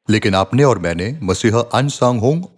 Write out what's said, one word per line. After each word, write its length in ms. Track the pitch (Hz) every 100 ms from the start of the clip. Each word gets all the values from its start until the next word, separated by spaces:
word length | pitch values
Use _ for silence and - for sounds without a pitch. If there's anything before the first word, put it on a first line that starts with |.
| -
लेकिन 260 | 107 107 95
आपने 280 | 95 120
और 160 | 143 107
मैंने 400 | 87 85 98 156
मसीह 360 | 110 113 117 113
अन 280 | 117 110 143
सांग 320 | - 123 123
होंग 240 | 113 160 180